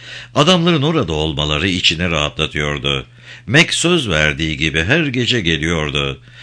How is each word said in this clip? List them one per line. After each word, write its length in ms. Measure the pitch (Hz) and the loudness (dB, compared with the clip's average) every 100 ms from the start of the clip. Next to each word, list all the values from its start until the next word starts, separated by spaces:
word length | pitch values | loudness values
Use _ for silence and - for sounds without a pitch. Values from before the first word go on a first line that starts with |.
| - - - - | -18 -16 -4 2
Adamların 460 | 151 180 170 165 | 4 4 4 2
orada 320 | 143 160 87 | 2 0 0
olmaları 540 | 78 78 71 73 76 95 | 0 0 0 -2 0 0
içini 440 | 85 - 80 90 | 0 0 0 0
rahatlatıyordu. 960 | 80 73 - 76 76 73 73 69 69 64 - - - - | 0 -2 -2 -4 -2 -2 -2 -2 -4 -6 -16 -20 -16 0
Mac 200 | 135 170 | 2 2
söz 380 | - 165 175 117 | 0 2 0 2
verdiği 480 | 78 76 71 80 73 | 0 0 0 -2 -2
gibi 260 | 78 76 | -2 0
her 220 | 85 151 147 | 0 0 0
gece 360 | 127 117 120 | -2 0 0
geliyordu. 800 | 85 80 78 85 73 69 71 67 - - | 0 0 0 -2 -2 -2 -4 -6 -12 -20